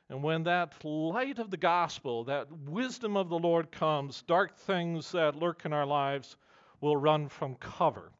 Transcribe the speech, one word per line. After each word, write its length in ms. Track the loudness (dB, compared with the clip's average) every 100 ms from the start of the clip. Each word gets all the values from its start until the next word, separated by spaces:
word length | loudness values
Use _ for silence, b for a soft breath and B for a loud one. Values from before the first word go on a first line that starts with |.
| b
And 140 | -4
when 200 | -2 0
that 420 | 2 0 0 -6
light 540 | -6 -2 0 -2 -2 -4
of 120 | -6
the 60 | 0
gospel, 680 | 2 4 2 -4 -4 -4
that 280 | -2 -4 -4
wisdom 640 | -12 -8 -4 -4 -4 -2 0
of 140 | 0
the 80 | 0
Lord 340 | 2 2 0
comes, 480 | -2 0 0 -2 -8
dark 360 | 2 4 4 -2
things 540 | -2 -2 0 -4 -2
that 240 | 2 2 2
lurk 280 | -2 -2
in 80 | -4
our 140 | -2 0
lives 500 | 0 0 -2 -8 -20 b b b b
will 140 | 2 4
run 340 | 4 4 0
from 240 | -6 -8
cover 580 | -8 -12 0 0 0 -16